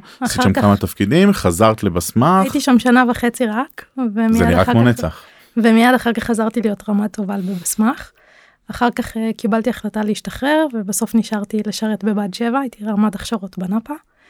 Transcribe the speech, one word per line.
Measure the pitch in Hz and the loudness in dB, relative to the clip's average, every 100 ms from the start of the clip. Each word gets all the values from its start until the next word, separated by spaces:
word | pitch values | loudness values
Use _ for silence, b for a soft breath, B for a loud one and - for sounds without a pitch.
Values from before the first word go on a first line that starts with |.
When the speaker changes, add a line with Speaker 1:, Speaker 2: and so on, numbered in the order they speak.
| B B | B B
Speaker 1:
עשית | 247 - | -6 0
Speaker 2:
אחר | 247 | 2
Speaker 1:
שם | |
Speaker 2:
כך | 208 | 4
Speaker 1:
כמה | 104 101 | 4 2
תפקידים, | 98 - 101 156 202 | 0 -2 0 4 4
חזרת | 196 92 82 110 110 | 4 0 4 2 4
לבסמך. | 104 87 - - 143 190 | 0 -2 -2 0 2 2
Speaker 2:
הייתי | 214 285 | 2 0
שם | 277 247 | 2 2
שנה | 254 247 247 | 4 2 2
וחצי | 240 240 - 240 | 0 -2 -2 -4
רק, | 214 302 - - 262 | -4 -6 -12 -16 -6
ומיד | 240 208 226 | -4 0 2
Speaker 1:
זה | 226 85 | 2 4
נראה | 85 | 4
Speaker 2:
אחר | 98 | 4
Speaker 1:
כמו | 170 | 4
Speaker 2:
כך | 120 | 4
Speaker 1:
נצח. | 113 80 - - b b - | 2 -2 -6 -16 b b 0
Speaker 2:
ומיד | 226 226 240 254 | 4 4 4 2
אחר | 240 | -2
כך | 226 | -4
חזרתי | - 226 220 233 | -2 -2 -2 -2
להיות | 214 202 - | -2 -4 -2
רמת | 202 208 | -2 -2
תובל | 196 190 202 | -4 -6 -4
בבסמך. | 185 185 170 - 220 311 - _ b b b b - | -4 -6 -6 0 0 -2 -10 _ b b b b -18
אחר | - 240 | -2 -2
כך, | 240 240 220 | -2 -6 -6
אה, | 220 214 | -6 -4
קיבלתי | 220 220 220 | -2 -2 -2
החלטה | 233 214 214 | -4 -6 -4
להשתחרר, | 214 208 - - 269 311 311 | -4 -4 -6 -6 0 2 0
ובסוף | 233 196 - 226 226 | -2 -6 -4 0 0
נשארתי | 214 214 202 214 214 | 0 -4 -4 -4 -4
לשרת | - 220 208 | -4 -4 -2
בבה"ד | 208 208 202 | -2 -2 -4
שבע, | 180 233 269 | -4 -2 -2
הייתי | 269 - 208 | -4 -8 -4
רמת | 208 214 196 | 0 0 -2
הכשרות | - 226 190 - | -6 -8 -8 -8
בנפ"א, | 180 220 226 302 _ b b | -4 -4 -4 -12 _ b b